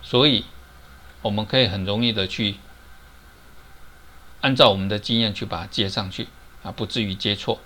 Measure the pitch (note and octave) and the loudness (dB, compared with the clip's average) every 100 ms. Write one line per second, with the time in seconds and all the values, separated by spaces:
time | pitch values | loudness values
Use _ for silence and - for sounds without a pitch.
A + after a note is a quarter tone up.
0 | - - D3 A#2 - - - - - - | 2 4 6 4 -2 -16 -20 -20 -20 -20
1 | - - A2+ G2+ G#2 C3 A#2 F#2+ F#2+ G#2 | -20 -8 -4 -2 0 2 2 0 -2 0
2 | A#2+ G#2 F#2+ - G#2+ G2 - - - - | 0 0 -2 0 -2 -2 -12 -20 -20 -20
3 | - - - - - - - - - - | -20 -20 -20 -20 -20 -20 -20 -20 -20 -20
4 | - - - - C3+ C3 C3 G2 G2 G#2 | -20 -20 -20 -2 0 8 6 6 0 -2
5 | - A#2 A2+ G2 G#2+ E2+ E2+ - G2 F#2+ | 0 0 0 -2 -6 -6 -8 -2 -2 -2
6 | F#2+ F#2 A#2 - - - G2 - G#2+ B2+ | -6 -8 -10 -12 -20 -16 -14 -8 -6 -4
7 | G#2+ F#2+ G#2+ G2+ - A2+ | -4 -2 -2 -4 -2 -6